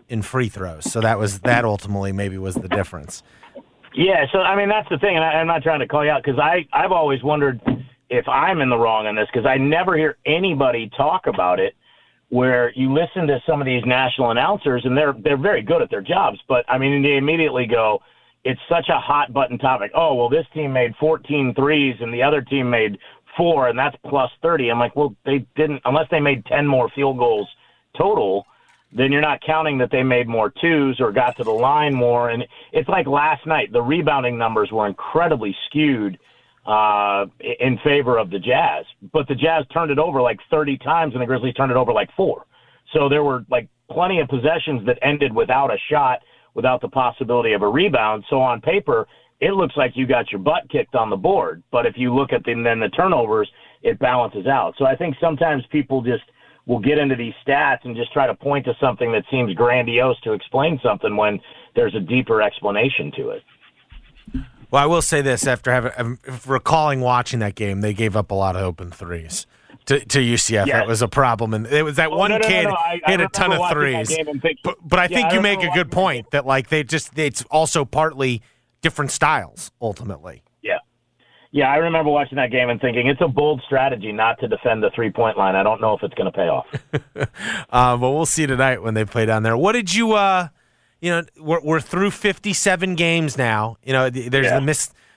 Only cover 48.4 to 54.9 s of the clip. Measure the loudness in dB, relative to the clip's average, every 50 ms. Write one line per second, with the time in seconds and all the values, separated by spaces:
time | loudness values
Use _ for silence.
48.4 | 2 2 0 -2 -2 -2 -2 0 0 0 0 0 0 -4 _ _ _ _ _ _
49.4 | -2 0 0 0 0 0 0 0 0 0 0 -2 0 2 2 0 0 -2 -8 -2
50.4 | -2 0 0 0 -4 -2 -4 -4 -4 0 -2 -2 0 0 -2 0 0 2 2 2
51.4 | 0 -2 -6 -10 -12 _ -2 0 0 0 -2 -2 -2 0 2 0 0 0 -2 -2
52.4 | -2 -2 -4 -2 0 0 0 0 -2 -2 0 0 2 2 2 2 2 0 0 0
53.4 | 0 -2 -6 _ -20 -20 -20 _ -2 -2 -2 0 0 0 0 0 -2 -2 -6 -4
54.4 | -2 0 0 0 0 -2 -2 0 0 0